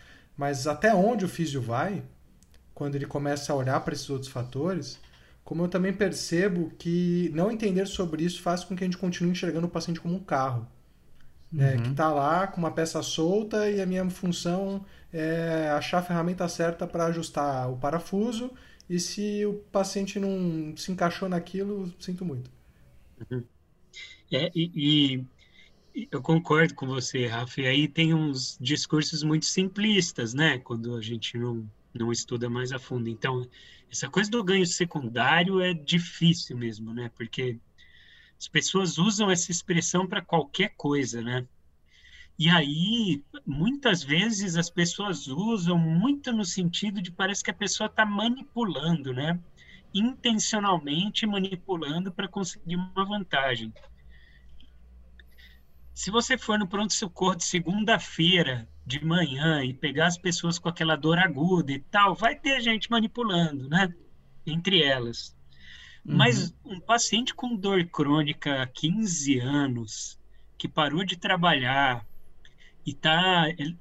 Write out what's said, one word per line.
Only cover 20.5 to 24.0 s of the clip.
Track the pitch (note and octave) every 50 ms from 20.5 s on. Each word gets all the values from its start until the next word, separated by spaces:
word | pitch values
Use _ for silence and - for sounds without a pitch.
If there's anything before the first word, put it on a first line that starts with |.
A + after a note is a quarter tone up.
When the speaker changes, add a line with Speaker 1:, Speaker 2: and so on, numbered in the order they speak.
| D#3+ D#3+ D#3 D#3 D#3
Speaker 1:
se | - - F#3+
encaixou | F#3 F3+ F3 E3+ E3+ - G3 F#3
naquilo, | F3+ E3+ E3+ - F#3+ F#3+ G3 G3+ G#3 G3 F#3 F3 - -
sinto | - F#3 F3+ F3+ F3+
muito. | E3+ C3+ B2 B2 - - - _ - _ _ - - - - - - - - A#2 -
Speaker 3:
Uhum. | B2+ B2 A#2+ - _ _ _ _ _ _ _ _ - -